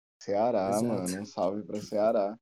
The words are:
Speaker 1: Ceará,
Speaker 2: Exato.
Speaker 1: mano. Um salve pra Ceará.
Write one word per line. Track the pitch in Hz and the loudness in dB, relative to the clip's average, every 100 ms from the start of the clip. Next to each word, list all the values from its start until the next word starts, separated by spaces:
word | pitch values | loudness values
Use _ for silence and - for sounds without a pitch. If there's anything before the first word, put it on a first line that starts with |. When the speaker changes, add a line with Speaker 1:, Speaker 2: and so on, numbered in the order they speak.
| _ _ | _ _
Speaker 1:
Ceará, | - 101 117 113 95 | -4 0 2 2 2
Speaker 2:
Exato. | 101 120 | 2 2
Speaker 1:
mano. | 104 90 95 | 0 -2 -4
Um | 104 | -8
salve | - 92 104 | -2 -2 -2
pra | 95 104 | -6 -8
Ceará. | - 107 107 117 101 113 | -4 2 2 4 0 -4